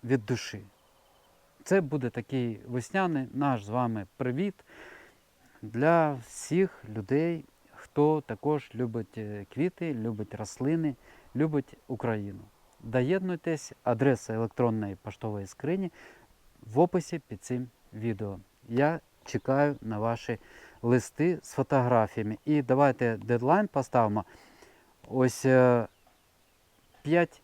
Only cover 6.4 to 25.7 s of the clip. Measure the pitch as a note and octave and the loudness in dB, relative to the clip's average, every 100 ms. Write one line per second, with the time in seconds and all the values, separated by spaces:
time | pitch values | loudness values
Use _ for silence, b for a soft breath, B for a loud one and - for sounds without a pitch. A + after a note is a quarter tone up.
6.4 | - E3 F#3+ - A2+ A2 G2 C#3 E3 E3 | -2 0 0 -2 -12 -8 -2 0 0 -2
7.4 | - _ _ - - - D3 D#3 - A2 | -10 _ _ -20 -8 2 2 2 -2 -6
8.4 | D3 D3+ - A2+ B2 A#2 G#2 - G#2 G#2 | -2 -2 -4 -6 -4 -4 -8 -10 -10 -10
9.4 | G2 - E3+ - E3+ B2+ A2 G#2+ G#2+ G#2 | -10 -4 -4 -4 -6 -4 -4 -6 -8 -10
10.4 | A2 - C3+ E3 D#3+ C3 b b b - | -10 -6 -2 0 -2 -4 b b b -2
11.4 | D#3 D3+ - - - A#2+ A#2+ A2 G2+ G2 | -2 -2 -4 -12 -12 -6 -2 -2 -4 -12
12.4 | - _ _ _ A2 B2 B2+ F#3+ F#3 E3+ | -18 _ _ _ -4 0 2 0 -2 -4
13.4 | - D#3+ - - - A2+ C3+ B2 - A2+ | -4 -6 -6 -6 0 2 4 2 0 -4
14.4 | A2+ - A#2+ A2+ G#2 F#2+ - G2+ A2 G#2 | -4 0 0 0 -4 -8 -12 -10 -8 -6
15.4 | G2 - C3+ F#3+ F#3 B B B B _ | -8 -8 -4 -4 -4 B B B B _
16.4 | _ _ - A2 E3+ F#3 - E3 - G#2 | _ _ -4 2 4 2 -4 -8 -10 -14
17.4 | - B2 B2 _ _ A2 A2+ G#2 G#2 F#2+ | -6 -6 -6 _ _ -8 -4 -4 -6 -10
18.4 | - _ - A#2 C#3+ E3 - _ - - | -14 _ -4 2 2 0 -8 _ -8 -6
19.4 | - C3+ D3 C#3 A2 G#2+ A2+ A#2 - A#2 | 0 2 2 0 -6 -4 -2 -2 -4 -8
20.4 | B B B B A#2 B2 - - D#3+ F3 | B B B B 2 2 2 -2 0 -2
21.4 | - - C3 C#3+ B2 A#2+ G#2+ - G#2+ G#2+ | -6 -4 0 2 4 4 2 0 -4 -4
22.4 | - D3+ C3 C3 C#3+ B2+ A#2+ A2 G#2 A#2+ | 0 0 2 4 4 4 0 -2 0 0
23.4 | B2+ F3+ G#3 - B2+ B2+ A2+ G#2 F#2+ B | 2 2 2 -2 0 2 2 2 -4 B
24.4 | B B B B B B - A#2+ B2+ - | B B B B B B -6 0 0 2
25.4 | C3+ C3 B2+ | 4 6 8